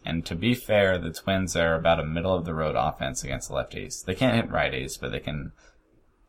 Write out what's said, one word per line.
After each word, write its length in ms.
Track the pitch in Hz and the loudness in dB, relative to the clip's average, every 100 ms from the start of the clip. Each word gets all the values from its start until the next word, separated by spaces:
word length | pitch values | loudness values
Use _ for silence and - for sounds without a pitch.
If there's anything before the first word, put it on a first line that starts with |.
and 220 | - 82 - | -4 -4 -4
to 80 | |
be 200 | 85 110 | -2 0
fair, 440 | 120 - 104 95 90 | 0 2 4 6 4
the 140 | 80 | -2
Twins 440 | - - 95 92 85 | -4 0 0 2 2
are 180 | 82 | 2
about 260 | 82 82 82 | 4 4 4
a 40 | |
middle-of-the-road 680 | 76 82 92 92 82 80 78 58 | 2 0 2 0 0 -2 0 2
offense 460 | 73 - 67 64 | 0 0 -4 -4
against 260 | 69 65 - | -6 -6 -4
lefties. 540 | 67 - - 76 - | -4 -4 -6 -10 -8
They 100 | - | -6
can't 220 | - 127 113 | 0 4 4
hit 140 | - | 2
righties, 500 | 78 73 65 67 - | 0 0 -2 -6 -6
but 120 | 65 | -6
they 80 | 58 | -6
can 320 | - 73 - - - _ _ _ _ _ | -6 -6 -8 -14 -20 _ _ _ _ _